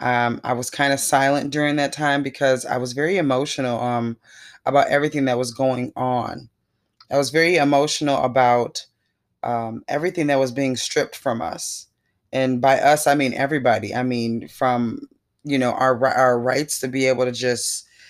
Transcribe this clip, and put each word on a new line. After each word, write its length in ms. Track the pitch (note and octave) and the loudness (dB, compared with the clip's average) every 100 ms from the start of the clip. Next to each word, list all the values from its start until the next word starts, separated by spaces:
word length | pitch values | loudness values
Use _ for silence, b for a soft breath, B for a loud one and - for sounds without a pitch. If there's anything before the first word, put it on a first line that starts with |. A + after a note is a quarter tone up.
Um, 380 | B2+ A#2+ A#2+ A2+ A#2+ | -2 0 0 -2 -4
I 80 | |
was 160 | B2 B2+ | -4 -4
kinda 280 | - C#3 C#3 | -2 0 0
silent 540 | - C#3 C3+ C#3+ C#3+ | 2 2 2 0 -2
during 240 | D3 D3 D3 | -2 0 0
that 160 | C#3 | -2
time 320 | - D3 C#3+ | -2 0 0
because 420 | C#3 - C#3 B2+ - | -2 0 2 2 -2
I 120 | B2+ | -4
was 160 | B2+ | -4
very 240 | B2+ D#3+ F#3+ | -4 -2 0
emotional, 640 | C#3+ B2+ C#3+ - B2+ A#2 | 0 0 -2 -4 -2 -2
um, 340 | B2 A#2+ A#2 A#2 B B B B C3 | -2 -2 -4 -6 B B B B 0
about 220 | C#3 C#3+ | 2 4
everything 380 | C#3+ D3+ D3 C3 | 2 0 0 0
that 120 | B2 | 0
was 140 | B2 | -2
going 400 | A2+ C3 B2 B2 - | -2 -2 -2 -6 -4
on. 520 | B2+ B2 - C3 B2+ _ _ _ _ _ - | -2 -2 -4 -8 -14 _ _ _ _ _ -4
I 60 | C#3 | -2
was 140 | C3 | 0
very 260 | D#3 E3 F3 | 2 4 4
emotional 680 | C#3+ C#3+ D3 - D3 C3+ | 4 4 2 0 0 0
about, 600 | B2+ C3 B2 A#2+ A#2+ - - _ _ _ _ _ | 2 4 4 4 0 -6 -16 _ _ _ _ _
um, 400 | A#2+ A#2 A2+ A2+ - | -6 -4 -4 -8 -6
everything 380 | D3 F3+ F3 D3 | -2 -2 0 2
that 120 | C3+ | 2
was 140 | C3 | 2
being 240 | B2 C3+ B2+ | 0 -2 -2
stripped 400 | - D3+ - - | -2 -2 -2 -4
from 240 | C3+ A#2 | -4 -4
us. 460 | E2 - - - - _ _ _ _ | -4 -8 -10 -12 -16 _ _ _ _
And 300 | C3 C3 B2 | -2 0 2
by 180 | C3+ C3+ | 4 4
us, 280 | C#3+ D3+ D3 | 4 4 4
I 80 | C#3+ | 2
mean 180 | C3 | 2
everybody. 600 | - C#3 D3+ B2 A2 G#2 | -2 -2 0 2 2 0
I 100 | B2+ | -4
mean, 440 | B2+ A#2+ A#2 A2+ - | -2 -2 -2 -4 -8
from, 640 | - B2+ B2 A#2 - - _ _ _ | -2 0 0 -2 -4 -12 _ _ _
you 140 | D3 C3+ | -4 0
know, 140 | B2 | 0
our 220 | - C3 A#2+ | 2 0 2
ri-, 160 | C3 | 2
our 280 | - B2+ A#2+ | 4 4 2
rights 400 | B2+ C3 D3+ - | 2 0 -2 -4
to 80 | C3 | -4
be 180 | C3+ C3 | 0 2
able 180 | B2+ B2+ | 2 0
to 80 | |
just 520 | A#2+ B2 A#2 - - - b | -2 -2 -2 -4 -8 -12 b